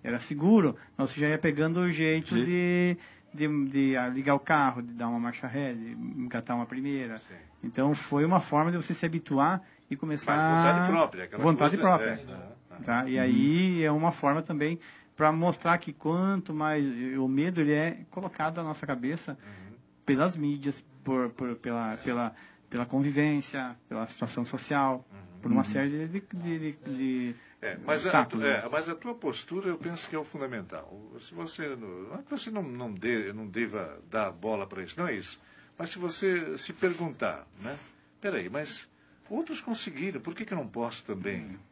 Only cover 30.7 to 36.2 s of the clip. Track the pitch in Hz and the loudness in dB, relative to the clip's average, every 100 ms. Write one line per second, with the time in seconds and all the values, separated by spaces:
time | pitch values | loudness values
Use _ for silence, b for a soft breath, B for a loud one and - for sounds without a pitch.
30.7 | 82 80 98 110 123 - 170 165 - 147 | -12 -14 -18 -18 -18 -16 -12 -10 -8 -8
31.7 | 131 107 90 101 180 277 285 - 214 156 | -8 -10 -12 -12 -12 -10 -10 -6 -6 -6
32.7 | 123 123 98 110 117 98 104 107 101 113 | -8 -8 -4 -2 -2 -2 -8 -8 -4 -4
33.7 | 104 82 71 85 113 101 85 107 107 95 | -4 -8 -12 -6 -2 -2 -4 -4 -4 -4
34.7 | 92 90 156 175 107 - - B B B | -10 -10 -6 -4 -4 -8 -16 B B B
35.7 | - 170 185 175 165 | -12 -10 -6 -6 -2